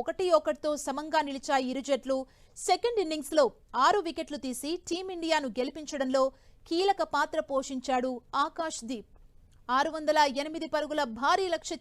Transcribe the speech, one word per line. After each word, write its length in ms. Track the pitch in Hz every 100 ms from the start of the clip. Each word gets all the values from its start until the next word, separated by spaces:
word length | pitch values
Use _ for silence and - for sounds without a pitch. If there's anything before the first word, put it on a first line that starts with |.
ఒకటి 240 | 240 339 370
ఒకటితో 400 | 320 311 294 311 294
సమంగా 440 | 294 269 311 311
నిలిచాయి 460 | 285 277 - 277 254
ఇరు 120 | 254 262
జట్లు. 280 | 262 254 262 262 _ - -
సెకండ్ 420 | - 359 480 466
ఇన్నింగ్స్లో 420 | 330 311 277 311 247 - - 233
ఆరు 140 | 277 415 330
వికెట్లు 320 | 294 320 294
తీసి 260 | 262 240 285 359 -
టీమిండియాను 600 | 339 381 359 330 311 269
గెలిపించడంలో 760 | 214 254 320 302 294 262 269 262 - - - -
కీలక 340 | 330 392 381
పాత్ర 360 | 320 285 302 320 311
పోషించాడు 600 | 269 269 269 - 254 254 247 -
ఆకాష్ 460 | 269 302 - 320 311
దీప్. 280 | 226 240 - - - - - - -
ఆరు 220 | 254 311
వందల 280 | 311 302 302 294 262
ఎనిమిది 240 | 294 320 320
పరుగుల 280 | 311 294 302 269 220
భారీ 280 | 277 370 381
లక్ష్య 280 | 320 - 311